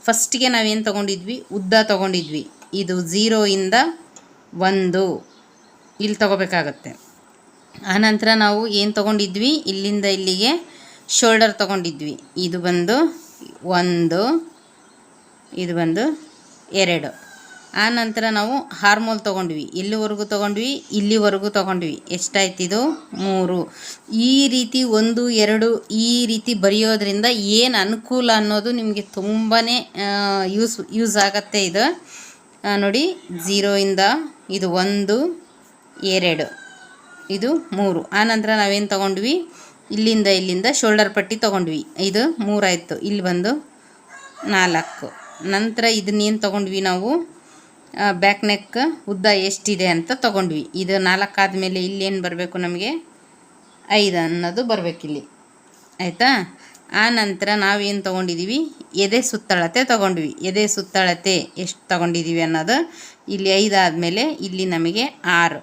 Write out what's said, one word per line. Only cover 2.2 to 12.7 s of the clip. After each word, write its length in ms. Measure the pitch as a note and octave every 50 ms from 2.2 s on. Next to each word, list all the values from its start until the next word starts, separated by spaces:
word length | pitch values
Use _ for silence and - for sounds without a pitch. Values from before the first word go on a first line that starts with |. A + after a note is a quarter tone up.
| D#3+ D3+ D3+ D3+ - - - - - - - G3
ಇದು 120 | G3 E3+ F#3 F3+ F3+ E3
ಝೀರೋ 280 | E3+ G3+ G#3+ A3+ A3 A3 G#3 G3+ G3
ಇಂದ 180 | G3 F#3+ F#3+ G3+ A#3+ C#4+ E4+ E4 - - - - - - - - - _ _ - F3 F#3 F#3
ಒಂದು 340 | G3 G3 F#3+ F3+ E3+ F#3 G3 F#3 D3+ G#2 - _ - - _ _ _ _ _ _ _ _ _ - _ _
ಇಲ್ಲಿ 160 | G3+ G#3+ G#3 -
ತೊಗೋಬೇಕಾಗತ್ತೆ. 680 | A3 G3+ G3+ F#3+ F#3+ F3+ F#3+ F3 D#3 D3 C#3 - - - A#2+ - - - - _ _ _ _ _ _ _ _ _ _ _ - - - G3+ F#3
ಆನಂತರ 340 | G3+ G#3+ A3 G#3+ G#3 - G#3+ A3 A3 G#3+
ನಾವು 160 | G#3 G#3 G#3 A3+ A3+ G#3 G3+
ಏನು 140 | G3+ G#3 G#3 A3
ತೊಗೊಂಡಿದ್ವಿ? 500 | G3+ G#3 G#3+ G#3 G3+ F#3+ F3+ G3+ A3 C4 D#4 D4+ D#4 -
ಇಲ್ಲಿಂದ 340 | F#3+ G3 G3 G3+ G#3 G#3 G3 G3+ F#3+
ಇಲ್ಲಿಗೆ 340 | F#3+ F#3+ F#3 F#3 F#3 G#3 B3 D#4 F4 E4+ - - - - - - - - - - -
ಶೋಲ್ಡರ್ 360 | B3+ A3+ A3+ A3 A3+ G#3+ G#3 -
ತೊಗೊಂಡಿದ್ವಿ. 540 | G#3 F#3 G3 F#3+ F3 E3+ D3+ C#3 D3+ D3+ C#3+ - - - - F3 F3+
ಇದು 120 | F3 E3+ F3+ E3+
ಬಂದು 300 | F3+